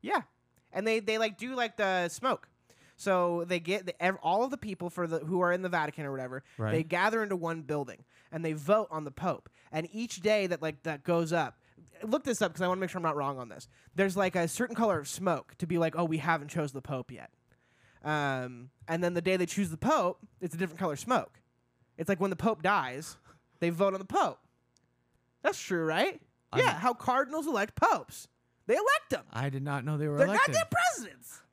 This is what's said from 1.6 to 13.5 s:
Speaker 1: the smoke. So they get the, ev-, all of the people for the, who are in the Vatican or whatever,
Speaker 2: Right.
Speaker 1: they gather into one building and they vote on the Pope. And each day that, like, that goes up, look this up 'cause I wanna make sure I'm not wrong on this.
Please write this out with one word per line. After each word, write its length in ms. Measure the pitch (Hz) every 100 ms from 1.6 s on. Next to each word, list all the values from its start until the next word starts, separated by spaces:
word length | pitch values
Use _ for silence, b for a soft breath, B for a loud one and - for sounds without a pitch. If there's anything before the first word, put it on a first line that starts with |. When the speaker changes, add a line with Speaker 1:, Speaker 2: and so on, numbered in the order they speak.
| 233 -
Speaker 1:
the 320 | 202 185 175
smoke. 400 | - 254 220 - _ _ b b _
So 480 | - 180 175 170 175
they 140 | 180
get 280 | 165 202 180
the, 140 | -
ev-, 180 | 175 185
all 220 | 156 190
of 80 | 254
the 60 | 277
people 340 | 220 190 175
for 160 | 175 170
the, 120 | 160
who 220 | 151 180
are 100 | 180
in 120 | 180
the 60 | 185
Vatican 360 | 175 151 156 143
or 60 |
whatever, 320 | 135 127 131 b b
Speaker 2:
Right. 120 | 107
Speaker 1:
they 120 | 160
gather 400 | 160 180 202 226
into 120 | 214 185
one 280 | 165 165
building 420 | 143 151 131 95 - b b
and 140 | 160 165
they 80 |
vote 340 | 151 143 214 214
on 120 | 156
the 80 | 147
Pope. 380 | 135 180 143 - b b
And 160 | 156 165
each 300 | 214 233 -
day 240 | 196 214 190
that, 160 | 165
like, 220 | 160 143
that 200 | 165 147
goes 300 | 156 170 160
up, 260 | 170 131 - b b - -
look 200 | 220 285
this 180 | 269 226
up 100 | 196
'cause 80 | 156
I 60 | 180
wanna 120 | 185
make 100 | 185
sure 80 | 185
I'm 40 |
not 120 | 165 147
wrong 240 | 139 135
on 100 |
this. 180 | 120